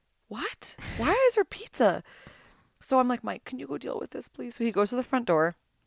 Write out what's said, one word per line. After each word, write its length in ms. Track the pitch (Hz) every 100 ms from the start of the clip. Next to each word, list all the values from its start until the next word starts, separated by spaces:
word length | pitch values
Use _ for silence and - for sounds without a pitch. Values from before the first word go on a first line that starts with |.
| _ _ _
"What? 480 | 208 370 - - - - -
Why 140 | 240 440 523
is 60 | 453
there 100 | 359
pizza?" 580 | - 453 - 214 170 - - - - - _ _ _
So 180 | - 262
I'm 80 | 247
like, 160 | 247
"Mike, 220 | 214 190 -
can 140 | 254
you 80 | 269
go 100 | -
deal 200 | - -
with 120 | -
this, 160 | - -
please?" 280 | - 247 -
So 80 |
he 80 | 233
goes 180 | 190 208
to 60 | 247
the 80 |
front 220 | 247 262 240
door, 300 | 160 160 - _ _